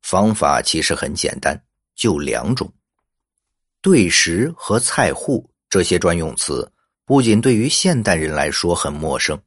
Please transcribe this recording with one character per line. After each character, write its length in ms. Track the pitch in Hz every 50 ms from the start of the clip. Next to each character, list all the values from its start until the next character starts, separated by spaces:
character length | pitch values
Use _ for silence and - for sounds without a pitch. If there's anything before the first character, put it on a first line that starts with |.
方 320 | - - - 92 104 110 107
法 260 | - - 71 71 62
其 220 | - - - 80
实 100 | 80 -
很 220 | 78 - - 71 76
简 240 | 78 - 73 - 67
单， 180 | - - 69 - _ _ _ _ _ _ _
就 240 | - - 113 87 71
两 340 | 73 69 55 58 64 92
种。 160 | 127 120 95 - _ _ _ _ _ _ _ _ _ _ _ _ _ _ _ _ _ _ _ _ _ _
对 300 | _ 190 190 135 95 85
食 420 | 80 - - - 82 95 123 160 165
和 200 | - - - 101
菜 380 | 117 - - - - 120 82 67
户 340 | - - - 135 - - _ _ _ _ _
这 140 | - 95 87
些 160 | - 92 87
专 160 | 95 87 85
用 180 | 85 80 78 62
词， 340 | - - - 73 - - - _ _ _ _ _ _ _
不 180 | - 135 139
仅 180 | 123 113 107 104
对 140 | 113 131 120
于 140 | 107 117 147
现 340 | - - - 185 170 120
代 140 | 104 101 90
人 120 | 80 78 78 76
来 160 | 73 73 76
说 240 | 71 - - 87 87
很 180 | - - 73
陌 240 | 71 73 78 76 67
生 240 | 64 - - 76 71 _